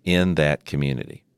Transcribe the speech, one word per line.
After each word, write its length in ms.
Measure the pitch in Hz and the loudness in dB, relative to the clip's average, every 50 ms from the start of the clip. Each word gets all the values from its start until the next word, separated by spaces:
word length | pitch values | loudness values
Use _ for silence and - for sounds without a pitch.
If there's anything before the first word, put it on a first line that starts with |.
| - | -2
in 320 | 90 90 90 92 92 87 | 0 2 2 4 2 2
that 280 | 80 76 73 73 - - | 2 2 2 0 -2 -6
community. 600 | - - 73 71 69 67 60 - - - - _ _ _ | -6 -4 -4 -2 -2 -4 -6 -8 -12 -14 -20 _ _ _